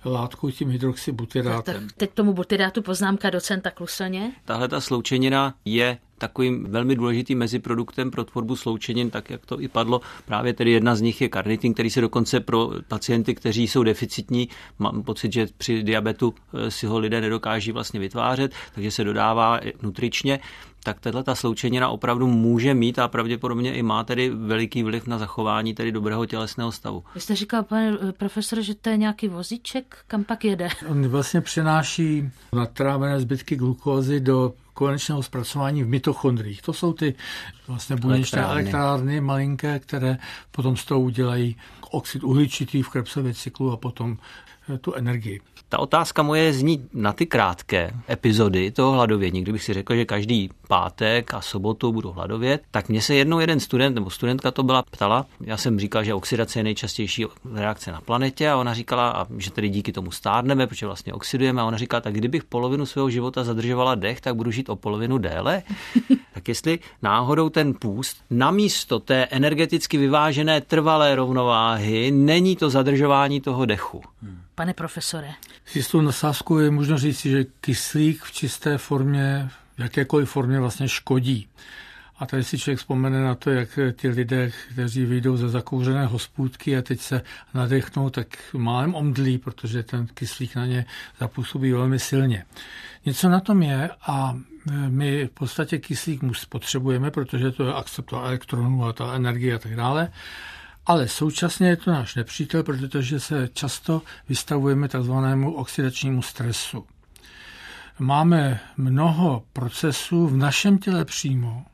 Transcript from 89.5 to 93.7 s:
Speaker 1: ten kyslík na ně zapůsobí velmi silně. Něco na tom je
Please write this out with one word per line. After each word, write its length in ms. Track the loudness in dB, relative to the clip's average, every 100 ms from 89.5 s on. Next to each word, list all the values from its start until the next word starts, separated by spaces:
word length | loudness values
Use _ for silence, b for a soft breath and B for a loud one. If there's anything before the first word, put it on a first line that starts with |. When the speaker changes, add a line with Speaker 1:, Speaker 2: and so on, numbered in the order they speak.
| -10 -6 -6
Speaker 1:
ten 240 | -4 -4 -6
kyslík 420 | -6 -10 -8 -8 -4
na 100 | -2
ně 200 | -2 -4 B B -8
zapůsobí 520 | -6 -4 -6 0 2
velmi 280 | 2 2 0
silně. 460 | 0 2 2 0 -4 B B B B B -6
Něco 240 | 2 4
na 100 | 4
tom 240 | 6 4
je 260 | 4